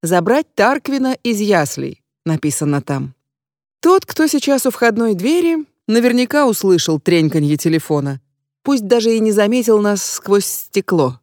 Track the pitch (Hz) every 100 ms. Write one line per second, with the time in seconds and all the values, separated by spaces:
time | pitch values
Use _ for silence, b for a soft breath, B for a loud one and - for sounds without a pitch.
0 | 165 180 175 269 311 - 208 285 - 269
1 | 262 262 240 214 208 185 147 - 139 143
2 | _ _ - 156 151 143 147 143 - 139
3 | 139 - _ _ _ _ _ _ 330 381
4 | - - 311 294 - 269 262 - 233 220
5 | 233 190 208 339 339 330 302 _ - 220
6 | 240 247 247 294 269 202 196 180 - 156
7 | - 170 156 160 147 151 170 160 - 151
8 | 143 139 _ _ _ _ - 277 202 240
9 | 226 226 214 208 208 247 226 214 208 202
10 | - - - 202 190 - - - - 175
11 | 131 123